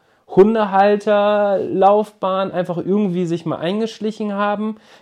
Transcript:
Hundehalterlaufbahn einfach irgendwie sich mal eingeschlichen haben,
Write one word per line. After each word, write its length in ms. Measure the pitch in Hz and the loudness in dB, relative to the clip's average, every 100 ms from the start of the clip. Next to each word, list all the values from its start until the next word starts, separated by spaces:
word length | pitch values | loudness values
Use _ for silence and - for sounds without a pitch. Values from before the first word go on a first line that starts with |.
| _ _ - | _ _ 0
Hundehalterlaufbahn 2250 | - 208 226 208 190 202 208 214 208 208 208 202 190 - 185 190 208 214 _ 190 190 190 | 4 4 4 0 2 4 2 2 2 2 2 0 0 -2 2 4 4 0 _ -4 -2 -4
einfach 240 | 175 180 170 | -4 -4 -6
irgendwie 480 | - 208 202 175 170 | -2 -2 0 -2 -4
sich 200 | 165 160 | -4 -4
mal 120 | 139 | -4
eingeschlichen 760 | 160 208 220 - 214 214 208 | -4 -4 -6 -6 -8 -6 -6
haben, 460 | 202 208 208 214 214 _ - | -4 -4 -4 -6 -10 _ -20